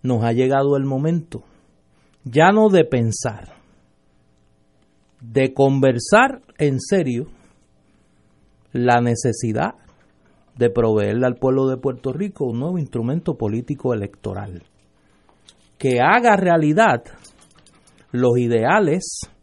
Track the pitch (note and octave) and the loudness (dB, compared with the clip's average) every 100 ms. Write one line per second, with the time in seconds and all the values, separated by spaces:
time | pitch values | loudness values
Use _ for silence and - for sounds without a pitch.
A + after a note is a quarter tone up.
0 | C3 A#2+ A#2 A#2 B2+ C3+ C#3 C#3 C3+ C3 | -2 -2 0 0 0 2 0 0 -2 -2
1 | D#3 E3+ D#3 G#2+ _ _ _ _ _ _ | -2 -4 -6 -16 _ _ _ _ _ _
2 | _ _ B2 B2+ E3+ G#3 A3 F#3 D3+ B2+ | _ _ -4 2 4 6 4 4 2 0
3 | A2+ A2 B2 G#2 - - _ _ _ _ | -2 -2 -8 -10 -18 -20 _ _ _ _
4 | _ _ _ _ _ _ _ _ _ _ | _ _ _ _ _ _ _ _ _ _
5 | _ _ A#2 A#2+ C3 C3+ C#3 C3+ C3+ A#2+ | _ _ -6 -2 -2 2 2 4 2 2
6 | - G#3 C4+ C4 _ - D3 C3 - G3 | 2 2 2 -2 _ -4 -2 -2 -2 -2
7 | C#3 A#2+ D#3+ - _ _ _ _ _ _ | 0 -4 -8 -16 _ _ _ _ _ _
8 | _ _ _ _ _ _ _ B2+ B2 A#2+ | _ _ _ _ _ _ _ -2 2 2
9 | A#2+ A#2 B2+ A2 A#2 A2 F3+ - _ _ | 2 -2 -2 -4 -4 -4 -6 -8 _ _
10 | _ _ _ _ _ - F#2+ F#2+ A2+ G#2+ | _ _ _ _ _ -2 0 2 2 2
11 | G2+ A2+ B2+ A#2 C3 C3+ C3+ B2+ C#3 B2+ | 0 0 -2 0 0 0 0 -2 -6 -6
12 | C3+ C3 G3+ - C3 A#2 D3+ F3+ C3+ A#2+ | -8 -6 -8 -6 -6 -4 -4 -4 -6 -4
13 | A#2 D#3+ F3 - G#2+ A2 B2 C#3+ C3 A2+ | -4 -4 -4 -4 -4 -4 -6 -6 -4 -4
14 | G2 - G2+ F#2+ G2+ F2+ _ _ _ _ | -6 -10 -10 -10 -12 -16 _ _ _ _
15 | _ _ _ _ _ _ _ _ C3+ B2 | _ _ _ _ _ _ _ _ -2 2
16 | C#3 A3+ A#3+ G3+ F3+ E3+ D3+ D#3 A3 B2 | 2 4 4 2 4 2 2 2 2 2
17 | - - - _ _ _ _ _ _ _ | -4 -20 -20 _ _ _ _ _ _ _
18 | _ B2 B2 A#2+ A#2+ A#2 A#2 G3+ F3 F3 | _ 0 2 2 2 0 2 2 2 -2
19 | - - - _ | -6 -14 -16 _